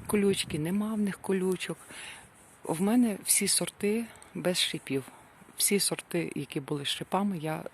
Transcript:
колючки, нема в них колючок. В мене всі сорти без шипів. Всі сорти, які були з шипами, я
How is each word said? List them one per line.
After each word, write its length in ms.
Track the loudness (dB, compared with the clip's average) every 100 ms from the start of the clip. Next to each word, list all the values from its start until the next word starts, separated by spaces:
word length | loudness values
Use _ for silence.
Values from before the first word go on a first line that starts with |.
| 0
колючки, 520 | 2 4 2 -2 -2
нема 360 | 0 0 0
в 40 | 0
них 200 | -2 -2
колючок. 600 | 0 2 2 0 -4 -8 -12 -16 -14 -16 -20 -20 -20 -8
В 180 | -4 2
мене 360 | 4 6 4 2
всі 240 | 2 2 4
сорти 560 | 2 0 -2 0 0 -4 -12 -12
без 260 | -2 0 2
шипів. 440 | 0 -2 -2 -2 -4 -14 -20 -20 -12 -2
Всі 240 | 2 4
сорти, 520 | 2 -2 -4 -4 -2
які 260 | -4 -4 -6
були 240 | -4 -4
з 40 | -2
шипами, 500 | -4 -2 0 0 -2
я 260 | -4 -6 -8